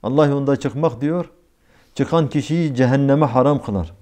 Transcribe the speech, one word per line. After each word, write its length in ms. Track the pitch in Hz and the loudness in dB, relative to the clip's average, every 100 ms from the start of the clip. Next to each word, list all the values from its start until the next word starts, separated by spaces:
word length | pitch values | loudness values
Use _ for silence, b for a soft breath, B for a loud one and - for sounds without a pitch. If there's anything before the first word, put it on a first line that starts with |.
Allah 240 | 127 139 147 | -2 2 2
yolunda 280 | 143 139 139 | 2 0 0
çıkmak 460 | 139 123 160 113 | -2 -2 -2 -2
diyor, 280 | 143 175 170 _ _ _ b b b - | -4 -4 -6 _ _ _ b b b -6
çıkan 340 | 139 165 143 | 0 0 0
kişiyi 460 | 151 127 165 160 123 | -2 -2 -2 -2 0
cehenneme 500 | 127 135 139 143 147 | 2 2 2 2 2
haram 360 | 123 131 143 | 2 2 0
kılar. 320 | - 98 82 - | -2 -6 -6 -12